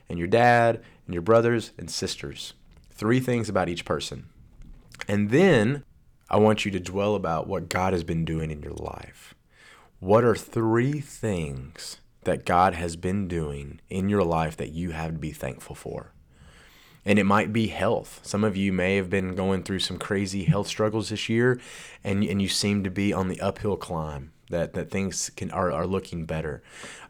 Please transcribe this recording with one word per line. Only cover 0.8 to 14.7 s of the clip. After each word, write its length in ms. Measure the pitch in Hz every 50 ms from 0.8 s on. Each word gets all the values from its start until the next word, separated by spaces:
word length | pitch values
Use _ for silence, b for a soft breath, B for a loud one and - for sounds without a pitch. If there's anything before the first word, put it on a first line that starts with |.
| B B B B B
and 80 | - 90
your 80 | 85 85
brothers 500 | 101 113 117 113 117 120 113 104 - - -
and 120 | 85 80
sisters. 640 | - - - 90 - - - 71 71 - - - - _ _ - - - - -
Three 300 | - - 104 107 123 127
things 280 | 127 127 123 120 110 98
about 200 | 98 98 90 85
each 160 | 87 85 -
person. 440 | - 90 73 - - 73 - - - _ - - - _ - - - - - - - - - -
And 240 | - 104 101 104 104
then 540 | 113 147 190 196 165 117 104 117 143 143 - _ - _ _ _ _ _ _ -
I 100 | - 104
want 260 | 107 107 107 104 -
you 60 | 104 95
to 80 | 92
dwell 340 | 87 87 92 98 101 104 107
about 320 | 98 90 82 82 80 -
what 220 | - 95 90 85 80
God 240 | - 92 92 95 95
has 100 | 87 80
been 220 | 82 85 82 80
doing 260 | 78 80 80 80 78
in 120 | 78 73 73
your 100 | 71 71
life. 600 | 76 76 - - - - - - - - - - _ _ b b b b b b b b b b -
What 240 | 92 92 101 113 120
are 100 | 120 104
three 680 | - - - - 113 113 110 110 117 123 135 147 151
things 960 | 143 - - - - 110 101 87 80 71 69 65 65 73 82 - - - - - _ _ _ _ -
that 200 | 90 87 69 -
God 300 | - 90 87 90 95 87
has 220 | 82 87 85 82
been 320 | 82 90 92 92 104 101 87
doing 520 | 87 85 78 73 71 71 71 71 - - _ -
in 200 | 95 95 92 98
your 160 | 104 101 92
life 320 | 82 82 82 80 78 80
that 160 | - - -